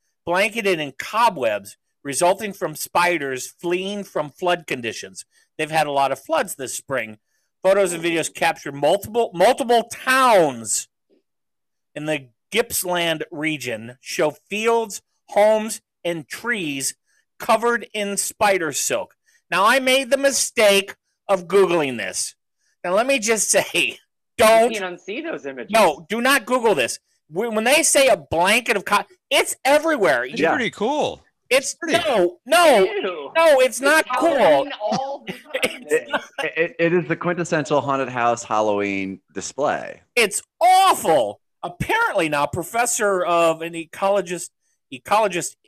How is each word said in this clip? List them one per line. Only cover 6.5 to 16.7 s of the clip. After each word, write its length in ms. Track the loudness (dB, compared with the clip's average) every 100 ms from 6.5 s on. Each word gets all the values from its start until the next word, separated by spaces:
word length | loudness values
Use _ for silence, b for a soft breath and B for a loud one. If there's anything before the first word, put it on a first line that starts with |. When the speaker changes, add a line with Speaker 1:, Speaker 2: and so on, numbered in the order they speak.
| -8
Speaker 1:
this 180 | -10
spring. 460 | -10 -6 -6 -6 -14 _ _ _ _
Photos 320 | 2 2 2
and 100 | 0
videos 300 | -2 -2 -2
captured 400 | -2 -2 -2 -8
multiple, 560 | -2 2 0 0 -2 -2 2
multiple 480 | 4 4 2 2
towns 1040 | 0 -6 0 4 6 6 4 0 -6 -6 -8 _ _ _ _ _ _ _ _ _ _ -10
in 100 | -6
the 240 | -6 -6 _ -6
Gippsland 720 | -2 -2 -4 -4 -2 -2 -2 -6
region 680 | -6 -6 -4 -6 -8 -10 -18
show 300 | -10 -2 -2
fields, 680 | -2 -10 -4 0 0 -2 -10 _ _ -4
homes, 520 | 2 4 4 -2 -10 _ _
and 240 | -6 -6 -8
trees 680 | -10 -6 -6 -6